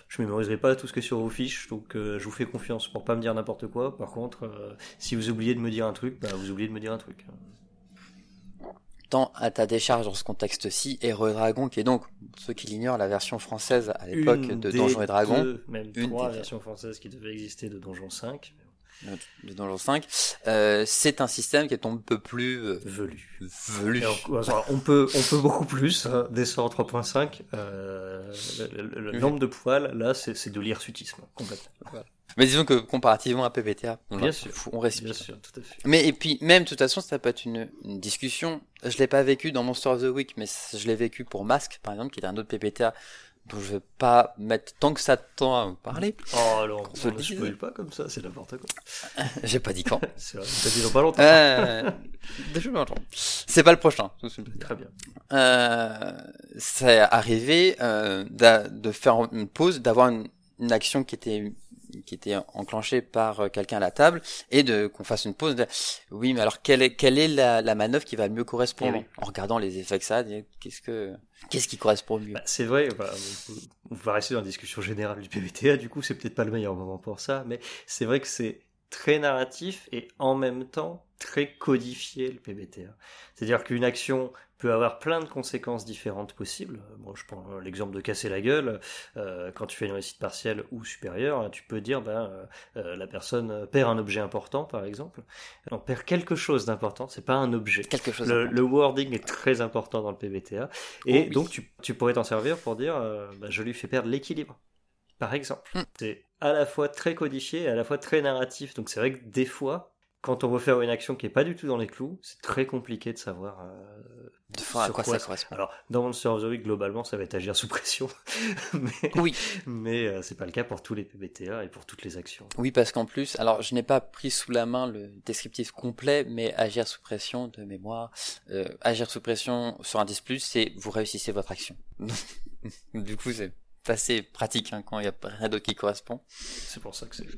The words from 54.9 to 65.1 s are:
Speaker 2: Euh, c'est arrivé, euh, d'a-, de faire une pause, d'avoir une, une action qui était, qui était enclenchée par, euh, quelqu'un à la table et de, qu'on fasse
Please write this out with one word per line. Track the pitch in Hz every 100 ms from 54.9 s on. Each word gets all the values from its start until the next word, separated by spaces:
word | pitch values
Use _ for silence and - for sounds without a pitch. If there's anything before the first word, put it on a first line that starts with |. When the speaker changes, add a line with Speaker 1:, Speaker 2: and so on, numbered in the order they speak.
| - - - -
Speaker 2:
Euh, | 135 127 127 120 117 113 110 98 - - - - -
c'est | - - 127 113
arrivé, | 104 117 110 113 127 165 185 -
euh, | 120 107 104 95 101
d'a-, | - 117 110 104
de | 107 107
faire | 104 131 117 117
une | 113 104
pause, | - 170 151
d'avoir | 120 113 127
une, | 113 104 _ _ -
une | 120
action | 110 - 143
qui | 131 113
était, | 113 107 104 - - - - - -
qui |
était | - 104 101 -
enclenchée | - 95 110 - 127
par, | - 113 110 104
euh, | 101
quelqu'un | - - 107
à |
la | 92
table | - 156 170 - - -
et | 135
de, | 131 107 104
qu'on | -
fasse | 98